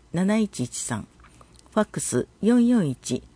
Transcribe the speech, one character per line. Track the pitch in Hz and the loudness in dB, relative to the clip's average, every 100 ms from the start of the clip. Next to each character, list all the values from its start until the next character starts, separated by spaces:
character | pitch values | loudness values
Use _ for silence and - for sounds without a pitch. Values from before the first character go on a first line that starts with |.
| _ | _
七 | 170 190 220 | -2 0 0
一 | 208 - 123 | -2 -4 -8
一 | - | -8
三、 | - 107 - - - - - - - | -8 -8 -10 -20 -20 -20 -20 -20 -4
フ | 214 | -2
ァ | |
ッ | 208 | -2
ク | 160 | -4
ス | - 123 - _ | -4 -2 -4 _
四 | 208 247 240 | 2 4 4
四 | 240 147 | 2 0
一 | 123 - 123 - | -4 -6 -6 -8